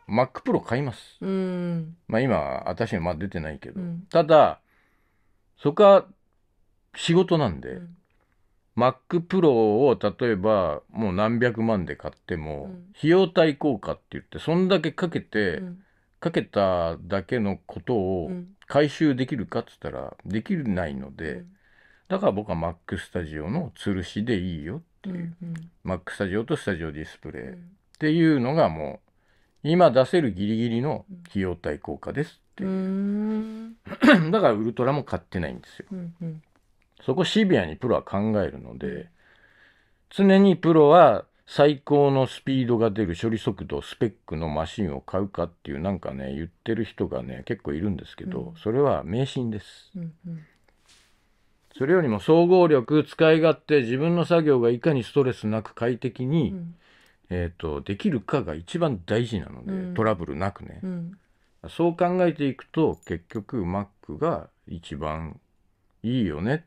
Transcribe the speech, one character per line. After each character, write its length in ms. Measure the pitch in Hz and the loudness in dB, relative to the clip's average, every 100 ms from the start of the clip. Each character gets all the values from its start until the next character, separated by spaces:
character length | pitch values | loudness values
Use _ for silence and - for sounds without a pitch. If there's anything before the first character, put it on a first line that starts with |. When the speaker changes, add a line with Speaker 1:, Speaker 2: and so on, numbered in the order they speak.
| - | -4
Speaker 1:
Mac 340 | 107 127 - | -2 -2 -4
Pro 180 | - 190 | -2 -2
買 180 | - 120 | -2 -4
い 20 | |
ま 120 | 143 | -4
す。 240 | - - - | -8 -16 -10
Speaker 2:
う 60 | 190 | -6
ん。 680 | 190 185 180 175 170 160 165 - | -4 -4 -4 -4 -4 -6 -12 -4
Speaker 1:
ま 100 | 110 | -2
あ、 40 | |
今、 160 | 131 90 71 65 - | 0 0 -2 -4 -6
私 280 | 90 117 | -4 -4
は 80 | 92 | -2
ま 120 | 82 | -4
だ 60 | 80 | -4
出 100 | 95 | -6
て 100 | 87 | -8
な 120 | 78 | -8
い 80 | 71 | -10
け 120 | - | -14
ど。 100 | 196 | -12
Speaker 2:
う 20 | |
ん。 200 | 175 170 - | -10 -10 -2
Speaker 1:
た 140 | 165 | 2
だ、 360 | 151 156 107 - _ _ _ _ _ _ _ _ _ _ | 6 8 6 2 _ _ _ _ _ _ _ _ _ _
そ 160 | 143 | -2
こ 100 | 160 | 6
は 220 | 202 196 - _ _ _ _ _ _ _ _ - | 8 8 4 _ _ _ _ _ _ _ _ -6
仕 180 | - | 2
事 240 | 170 175 170 | 2 4 2
な 120 | 127 | 0
ん 120 | 71 | -4
で、 80 | 64 | -10
Speaker 2:
う 100 | 107 | -14
ん。 160 | 175 175 _ _ _ _ _ _ _ - | -16 -20 _ _ _ _ _ _ _ 0
Speaker 1:
Mac 180 | 123 - - 175 170 | 0 0 -4 -4 -2
Pro 220 | 190 165 | 2 4
を 500 | 117 110 104 139 110 | 6 4 4 4 2
例 300 | 104 - 123 | -2 -2 -2
え 40 | 101 | 0
ば 440 | 101 107 85 73 - | 2 2 0 -4 -8
も 220 | - 110 | -6 -2
う 20 | |
何 260 | 90 107 117 | 0 0 0
百 220 | 123 113 | 0 0
万 240 | 113 107 82 | -2 -2 -4
で 120 | 71 | -8
買 140 | 76 | -12
っ 20 | |
て 240 | - - 82 | -12 -8 -8
も、 280 | 76 73 73 | -6 -10 -12
Speaker 2:
う 20 | |
ん。 180 | 180 180 - | -16 -20 -4
Speaker 1:
費 120 | 151 | 2
用 160 | 180 190 | 4 4
対 300 | 180 165 139 | 2 2 2
効 220 | 147 107 | -2 -2
果 140 | - | -6
っ 20 | 76 | -10
て 60 | _ | _
言 100 | 71 | -16
っ 20 | |
て、 160 | - - | -14 -8
そ 160 | - 170 | -2 0
ん 120 | 190 | 2
だ 100 | 196 | 2
け 120 | 156 | 0
か 180 | - 180 | -4 -4
け 100 | - | -4
て、 360 | - 214 202 - | -4 -2 0 -2
Speaker 2:
う 60 | |
ん。 200 | 185 180 _ _ _ _ | -8 -14 _ _ _ _
Speaker 1:
か 80 | 170 | -4
け 140 | 170 | -2
た 540 | 107 104 98 90 82 80 | -2 0 2 2 -2 -4
だ 260 | 87 98 | -6 -6
け 160 | 92 127 | -2 -2
の 180 | 101 92 - | -2 -4 -10
こ 140 | - | -10
と 140 | - 117 | -2 -2
を 320 | 92 95 82 | 0 -2 -4
Speaker 2:
う 40 | |
ん。 140 | 180 180 _ - | -8 -14 _ -2
Speaker 1:
回 220 | - 147 | 2 2
収 260 | - 156 127 | 2 0 2
で 100 | 127 | -2
き 100 | 131 | -4
る 120 | 85 | -6
か 120 | 117 | -6
っ 40 | - | -8
つ 80 | _ | _
っ 40 | |
た 120 | - | -10
ら、 240 | 67 67 - | -10 -10 -12
で 200 | - 107 | -6 -6
き 120 | 110 180 | -2 -4
な 320 | 127 90 82 | -2 -2 -4
い 80 | 67 | -8
の 180 | 67 | -12
で、 200 | 76 80 | -10 -10
Speaker 2:
う 40 | 65 | -10
ん。 100 | 180 _ _ _ _ _ - | -14 _ _ _ _ _ -6
Speaker 1:
だ 120 | 190 | -2
か 80 | 190 | 0
ら 40 | |
僕 180 | 104 107 | -2 -4
は 60 | 85 | -4
Mac 420 | 82 85 - 92 | -6 -8 -8 -10
Studio 520 | - - 80 78 78 | -8 -8 -8 -8 -6
の 240 | 151 143 - | -6 -6 -8
吊 200 | - 92 | -4 -4
る 80 | 87 | -4
し 180 | 107 | -6
で 140 | 113 104 | -4 -2
い 240 | 92 80 | -4 -6
い 20 | |
よ 140 | 76 139 | -8 -12
っ 40 | - _ | -14 _
て 80 | 196 | -12
い 20 | |
う。 20 | 180 170 165 | -10 -10 -12
Speaker 2:
う 40 | 175 | -12
ん 100 | 165 165 _ 85 | -12 -14 _ -8
う 40 | |
ん。 20 | |
Speaker 1:
Mac 120 | 92 - | -8 -8
Studio 340 | - 101 101 117 | -6 -4 -4 -4
と 100 | 151 | -4
ス 100 | - | -4
タ 120 | 85 | -6
ジ 80 | 80 | -6
オ 60 | |
デ 100 | 73 | -10
ィ 40 | 78 | -12
ス 120 | - | -14
プ 140 | - | -14
レ 80 | 76 | -14
イ 100 | - | -14
っ 20 | |
Speaker 2:
う 40 | 180 | -16
ん。 160 | 175 _ _ - | -20 _ _ -4
Speaker 1:
て 120 | 156 | 0
い 140 | 165 160 | 4 4
う 60 | 147 | 4
の 140 | 120 | 2
が 160 | 160 113 | 2 2
も 320 | 78 76 - _ _ _ _ _ _ | 0 -8 -12 _ _ _ _ _ _
う、 40 | 143 | 0
今 240 | 175 170 | 6 6
出 140 | 123 127 | 6 4
せ 160 | 175 | 2
る 100 | 135 | 0
ギ 160 | 90 104 | -2 -2
リ 100 | 113 | 0
ギ 120 | 117 | -2
リ 120 | 113 | -2
の 240 | 143 135 - 180 175 | -2 -6 -10 -20 -8
費 120 | 101 | -4
用 140 | 92 85 | -4 -4
対 240 | 82 73 | -6 -8
効 180 | - 71 | -8 -10
果 160 | - | -8
で 100 | - | -6
す 160 | 165 _ _ | -8 _ _
っ 40 | - | -8
て 80 | |
い 20 | 190 | -6
う。 20 | |
Speaker 2:
う 20 | |
ん。 1040 | 190 190 190 202 208 214 214 220 220 226 226 - - 277 | -4 -4 -2 -2 -2 -2 -4 -6 -12 -16 -18 -16 2 6
う 60 | |
ー 80 | 220 | 6
ん。 120 | 156 | 4
Speaker 1:
<clears throat> 0 | |
だ 100 | 208 | 4
か 60 | 160 | 4
ら 40 | |
ウ 100 | 107 | 2
ル 100 | 113 | 0
ト 120 | 113 123 | 0 0
ラ 80 | |
も 100 | 143 | 0
買 160 | - 90 | -2 -6
っ 20 | |
て 180 | - 92 | -6 -6
な 100 | 76 | -4
い 40 | |
ん 60 | 62 | -8
で 80 | - | -16
す 120 | - | -20
よ。 60 | - | -14
Speaker 2:
う 40 | 190 | -12
ん 200 | 175 170 | -12 -10
う 40 | 170 | -10
ん。 180 | 156 - _ _ _ _ _ | -12 -16 _ _ _ _ _
Speaker 1:
そ 120 | - 139 | -4 -2
こ 100 | 165 | 0
シ 200 | 214 208 | 2 4
ビ 120 | 139 | 4
ア 80 | 82 | 2
に 120 | 78 | -2
プ 100 | 120 | 0
ロ 80 | 87 | 0
は 80 | |
考 160 | - 98 110 107 | 0 -2 0 0
え 60 | 85 | -2
る 140 | 67 | -6
の 160 | 62 62 | -14 -10
で、 100 | 71 | -10
Speaker 2:
う 120 | 71 | -10
ん。 80 | - _ _ _ _ _ _ _ _ _ _ | -14 _ _ _ _ _ _ _ _ _ _
Speaker 1:
常 260 | - 196 190 | 2 6 8
に 180 | 196 175 | 6 6
プ 180 | 156 | 6
ロ 160 | 160 143 | 8 10
は 360 | 175 147 104 - _ - | 10 10 6 -2 _ -4
最 320 | - 143 143 | 4 4 4
高 320 | - 143 143 | 2 4 4
の 160 | 135 127 | 4 0
ス 160 | - | -4
ピ 200 | - 131 | -2 0
ー 40 | 120 | 2
ド 100 | 117 | 2
が 140 | 113 | 2
出 140 | 101 98 | 2 -2
る 100 | 85 | -2
処 100 | 113 | -2
理 80 | 110 | -2
速 280 | - 98 82 | -4 -6 -6
度、 160 | 73 | -8
ス 140 | - - | -8 -4
ペ 120 | 117 | -4
ッ 60 | - - | -4 -10
ク 120 | 80 | -6
の 120 | 80 | -4
マ 180 | 76 80 | -2 -4
シ 160 | - | -4
ン 120 | 92 67 | -4 -6
を 60 | |
買 200 | - 92 | -6 -4
う 60 | 101 | -4
か 160 | - | -4
っ 60 | 85 | -6
て 220 | - 78 | -8 -10
い 40 | 71 | -6
う、 40 | |
な 120 | 90 | -4
ん 80 | 95 | -4
か 140 | - | -6
ね、 200 | 67 67 | -8 -8
言 120 | 69 85 | -8 -10
っ 20 | |
て 260 | - - | -10 -6
る 120 | 113 110 | -4 -6
人 220 | - 95 | -6 -6
が 160 | 65 | -6
ね、 200 | 62 64 - | -8 -10 -10
結 180 | 120 | -8
構 100 | - | -6
い 60 | 73 | -4
る 100 | 101 | -4
ん 80 | 90 | -6
で 80 | - | -10
す 100 | - | -14
け 100 | - | -10
ど、 140 | - | -10
Speaker 2:
う 100 | - | -10
ん。 20 | - | -10
Speaker 1:
そ 160 | 107 | -4
れ 80 | 123 | 0
は 240 | 143 85 | 0 0
迷 220 | 69 110 135 | -2 -4 -4
信 260 | 135 120 | -4 -6
で 80 | 107 | -8
す。 320 | - - _ 185 | -12 -20 _ -14
Speaker 2:
う 40 | |
ん 140 | 170 156 175 | -14 -14 -16
う 20 | |
ん。 160 | 160 156 _ _ _ _ _ _ _ _ _ _ _ _ - | -16 -18 _ _ _ _ _ _ _ _ _ _ _ _ -4
Speaker 1:
そ 80 | 135 | 2
れ 80 | |
よ 80 | 185 | 2
り 60 | 143 | 2
も 120 | 104 | 0
総 280 | 120 165 170 | 4 6 6
合 200 | 185 175 | 6 6
力、 360 | 139 113 151 | 4 4 0
使 300 | 147 - 160 | 0 2 4
い 80 | 160 | 6
勝 160 | 160 147 | 4 2
手、 240 | - 147 | 2 2
自 160 | 113 131 | 2 0
分 180 | 165 175 | 0 0
の 100 | 165 | 2
作 180 | 170 | 2
業 180 | 151 131 | 4 4
が 80 | 117 | 4
い 100 | 120 | 2
か 140 | 165 | 2
に 100 | 139 | 0
ス 100 | 107 | 0
ト 100 | 147 | 2
レ 100 | 127 | 2
ス 140 | 113 107 | 0 -2
な 160 | 110 | -4
く 100 | 104 | -6
快 240 | - 117 117 | -4 -4 -2
適 280 | 127 - 127 | -6 -6 -2
に、 260 | 160 110 | 0 0
Speaker 2:
う 40 | 180 | -2
ん。 200 | 170 170 _ _ _ _ - | -10 -16 _ _ _ _ -8
Speaker 1:
え 220 | 90 85 - | -4 -4 -6
ー 20 | |
と、 220 | 82 73 | -6 -6
で 140 | 69 98 | -6 -4
き 140 | 214 | -2
る 100 | 131 | -2
か 220 | - 143 | -2 -4
が 120 | 92 78 | -4 -8
一 220 | 87 170 | -8 -4
番 240 | 165 104 85 | -2 -2 -2
大 200 | 107 120 | -2 -2
事 140 | 104 | -4
な 80 | - | -8
の 180 | 62 62 | -12 -8
で、 60 | |
Speaker 2:
う 200 | 190 180 | -8 -6
ん。 20 | |
Speaker 1:
ト 100 | 180 | -2
ラ 120 | 110 92 | 0 0
ブ 100 | 80 | -4
ル 80 | 71 | -4
な 160 | 98 | -6
く 120 | - | -6
ね。 160 | - - | -14 -12
Speaker 2:
う 40 | 185 | -8
ん。 300 | 180 170 196 _ _ _ _ - | -8 -10 -14 _ _ _ _ -10
Speaker 1:
そ 200 | - 170 | -2 0
う 80 | 170 | 2
考 200 | 175 185 175 | 0 2 0
え 80 | |
て 140 | 156 143 | 0 -4
い 80 | - | -4
く 100 | - | -6
と、 320 | - 147 - - | 0 0 -2 -6
結 200 | 85 - | -8 -8
局 340 | 113 101 127 | -12 -6 -4
Mac 540 | 87 95 101 _ - 78 | -2 -4 -6 _ -16 -6
が 320 | 160 104 80 _ - | -4 -4 -8 _ -16
一 280 | 82 - 73 | -14 -12 -8
番 440 | 78 78 80 - _ _ _ _ _ _ | -6 -6 -8 -14 _ _ _ _ _ _
い 200 | 113 127 | -4 0
い 20 | 98 | 0
よ 160 | 76 | -2
ね 220 | 101 156 | -2 -4